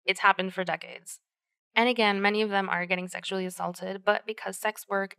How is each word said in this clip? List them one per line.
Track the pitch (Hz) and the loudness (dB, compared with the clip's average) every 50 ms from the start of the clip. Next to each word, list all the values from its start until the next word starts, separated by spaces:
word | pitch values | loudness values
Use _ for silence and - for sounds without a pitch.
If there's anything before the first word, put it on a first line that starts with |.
| _ | _
It's | - 190 - | -2 0 4
happened | - 196 190 - 185 185 - | 6 6 6 4 0 -4 -4
for | 190 185 | -4 -2
decades. | 175 160 165 - - - - - - - - _ _ _ _ _ _ _ _ _ _ - | -2 -4 -4 -6 -10 -16 -16 -16 -18 -18 -18 _ _ _ _ _ _ _ _ _ _ 0
And | 220 233 247 | 2 2 4
again, | 240 233 214 208 196 196 | 4 4 4 4 4 4
many | 202 202 208 214 | 2 2 2 2
of | 214 208 | 0 2
them | 196 196 190 - | 0 0 0 0
are | - 175 180 | -2 -2 -2
getting | 180 185 180 180 | -2 -2 -2 -4
sexually | 180 - - - - 196 190 185 | -6 -8 -10 -8 -4 -4 -4 -4
assaulted, | 180 180 - 175 175 175 - 190 190 190 202 | -4 -4 -6 -6 -6 -6 -6 -8 -8 -8 0
but | 190 208 208 - - | 2 2 2 2 0
because | 220 220 - - 196 190 | -6 -8 -6 -8 -8 -6
sex | - - 214 214 - - - | -4 -4 -4 -4 -4 -4 -2
work | 202 196 196 190 - | -2 0 0 -2 -6